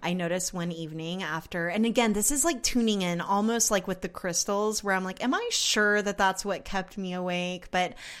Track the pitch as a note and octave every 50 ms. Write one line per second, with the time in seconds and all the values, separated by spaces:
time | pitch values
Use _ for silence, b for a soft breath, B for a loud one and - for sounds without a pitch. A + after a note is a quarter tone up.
0 | - E3+ F3 F#3 F3 E3+ F3 F#3 F3+ - - F3+ E3+ F3 E3+ E3 E3 D#3 D#3 D#3+
1 | D#3+ E3 F3+ F#3+ F#3+ D#3 D#3 E3 - - - F3 E3+ F3 F3 G#3+ A3 A#3 A3 B3+
2 | A#3 A3 G#3 G3+ G#3 - G#3 F3 - E4+ E4 B3 - - - B3 A#3 A3 G#3 G3
3 | F#3 F3 F3 E3+ E3+ - G3 G3+ G#3+ A3+ A#3 A#3 A3+ - G#3+ G3 F3+ G3+ F#3 F#3
4 | - F3+ - - - F#3 E3+ - - - G3+ G3+ G#3+ G#3+ G#3+ G#3+ G#3 G3 F#3+ F#3+
5 | F#3 F#3 F#3 - - B3 D4+ G4 A#4+ A#4+ G#4 - - - - A3 G#3 G#3 G#3 G#3
6 | F#3+ G3+ G3+ - G3+ F#3+ F#3 F#3+ - G3+ F#3+ D#3 - - - F#3+ F#3 F#3 - G#3
7 | F#3+ F#3 F3+ F3+ F3+ F3+ F3 F3+ F3+ F3+ F3+ F3 - - - F3+ F3+ F3 B B
8 | B B B B